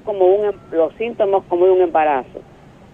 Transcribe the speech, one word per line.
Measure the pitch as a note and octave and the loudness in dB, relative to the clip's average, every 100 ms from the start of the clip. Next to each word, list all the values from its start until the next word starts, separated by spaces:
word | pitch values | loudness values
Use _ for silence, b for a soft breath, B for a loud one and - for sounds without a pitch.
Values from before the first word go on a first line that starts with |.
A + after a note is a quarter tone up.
como | - G3+ F#3 | -2 0 2
un | G3+ | 2
em-, | G#3 G3 - | 0 -6 -6
los | E3 D#3 - | -2 -2 -4
síntomas | A3+ A#3 G3+ F#3+ - | -8 -4 -2 -2 -2
como | F3 | 0
de | F#3 | 2
un | F#3 | 2
embarazo. | F3 D#3+ D3+ C3+ - - - - - - - | 2 0 0 -2 -6 -16 -20 -20 -20 -20 -20